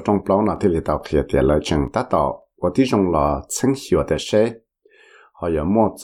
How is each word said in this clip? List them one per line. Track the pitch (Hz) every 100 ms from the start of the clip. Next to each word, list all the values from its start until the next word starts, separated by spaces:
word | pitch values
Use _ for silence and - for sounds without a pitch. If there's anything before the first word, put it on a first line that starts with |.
| -
trong | 101 -
bao | 98
nó | 107 82
thì | 101
lì | 80 76
tàu | 73 -
kia | 73 69
tiền | 71
lời | 65 76
chừng | - 76 69
tá | 117 -
tàu, | 87 69 - _ _
ở | - -
tí | 127
trong | 104 92
lò | 78 73 71 -
chưng | - 127 135
xìa | - 82 -
để | 76
xe. | - 107 113 - _ _ _ _ _ - _
Họ | - 87 78
giờ |
mò | 82 110 104 -